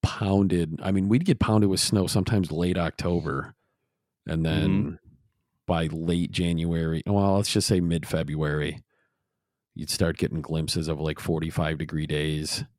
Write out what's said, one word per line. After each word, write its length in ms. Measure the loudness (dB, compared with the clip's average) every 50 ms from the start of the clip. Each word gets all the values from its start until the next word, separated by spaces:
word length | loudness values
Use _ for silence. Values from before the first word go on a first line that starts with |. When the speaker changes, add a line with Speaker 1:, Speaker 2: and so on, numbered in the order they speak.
| 0
Speaker 1:
pounded. 760 | -2 -2 0 2 4 4 6 4 4 4 2 0 0 -2 -4 -2
I 80 | 0
mean, 180 | 0 2 2 4
we'd 160 | 2 2 4
get 140 | 2 2 2
pounded 280 | 2 4 4 4 4 4
with 80 | 2 2
snow 260 | 0 2 2 2 2
sometimes 460 | 2 2 0 2 2 2 2 2 0
late 260 | 0 0 0 0 2 0
October, 760 | 0 -2 -4 -4 -2 0 0 0 0 -2 -4 -4 -6 -8 -12 _ _ _ _ _ _ _ _ _ _ _ _ _ _ -6
and 180 | -2 -2 0
then 260 | 0 0 2 2 2
Speaker 2:
Mm-hmm. 240 | 2 2 0 -2 -6 -10 _ -20 -20 _ _ _ _ _ _ _ _ _ _
Speaker 1:
by 220 | -2 0 0 0 -2
late 420 | -4 -4 -2 0 0 0 0 -2
January, 720 | -2 -2 0 0 0 0 0 -2 -2 0 0 -2 -2 -4 -2 0
well, 300 | 0 2 4 4 2 2
let's 140 | 2 2
just 160 | 0 0 2 4
say 120 | 2 2
mid-February, 1040 | 4 2 0 0 -2 -2 -4 -4 -2 -2 -2 -2 -2 -2 0 -2 -2 -4 -6 -8 -14 _ _ _ _ _ _ _ _ _ _ _ _ _ _ _ _ _ _
you'd 160 | -12 -8 -8
start 280 | -2 0 0 0 0 0
getting 220 | -2 -2 -2 -4 -6
glimpses 440 | -4 -4 -4 -2 -2 -2 -4 -2 -2
of, 120 | -4 -2
like, 200 | -2 -4 -4 -4
forty-five 600 | -4 -4 -2 -2 -2 -2 -2 0 0 0 -2 -4
degree 260 | -6 -4 -4 -4 -2
days 600 | -2 -2 -2 -2 -2 -2 -4 -4 -4 -6 -8 -8 -10 _